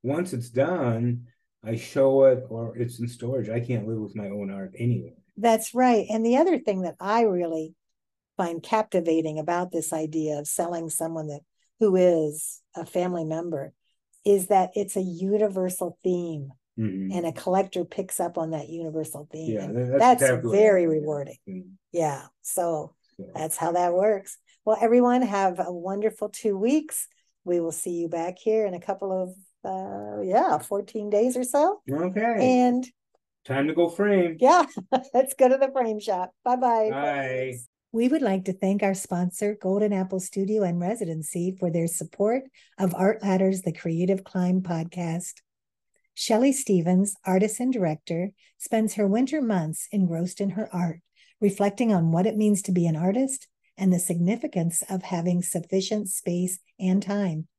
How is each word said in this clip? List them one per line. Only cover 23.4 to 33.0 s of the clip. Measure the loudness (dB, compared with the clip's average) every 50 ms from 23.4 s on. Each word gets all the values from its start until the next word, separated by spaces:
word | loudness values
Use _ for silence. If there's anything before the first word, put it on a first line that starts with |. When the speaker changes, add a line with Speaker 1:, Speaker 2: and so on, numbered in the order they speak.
| -6 -6 -4
Speaker 2:
how | -2 -2 0
that | 2 2 2 2 2
works. | 4 4 4 2 0 -4 -12 -18 _ _ _ _ _ _
Well, | 0 2 4
everyone, | 4 6 6 6 6 6 4 2
have | 2 2 0 2 2 0 0 0
a | -6 -6
wonderful | -6 -8 -6 -6 -4 -2 -2 -2 -2 -2 -8 -8
two | -8 -4 -2 -2 -2
weeks. | 0 2 2 2 2 0 -2 -8 -8 -8 -10 _ _ _ _ _ _ _
We | -2 -2 0
will | 0 -2
see | -6 -6 -6 -6
you | -4 -4 -4 -4
back | -4 -4 -4 -4 -6 -4
here | -2 0 2 2 0
in | 0 -4
a | -6
couple | -6 -6 -6 -4 -4 -4
of, | -2 -2 -4 -6 -8 -16 -20 _ _ _ _
uh, | -8 -8 -6 -8 -8 -10 -10 -10 -10 -8 -6
yeah, | -4 2 2 2 4 4 0 0
fourteen | -2 -4 -4 -4 -4 -6 -8 -8 -4 0
days | 2 2 2 2 2
or | -2 -4
so. | 0 2 2 2 2 0 -2 _ -6
Speaker 1:
Okay. | -4 -2 -2 -2 -2 0 0 0 2 4 4 6 6 6
Speaker 2:
And | 6 4 4 0 -4 -6 _ _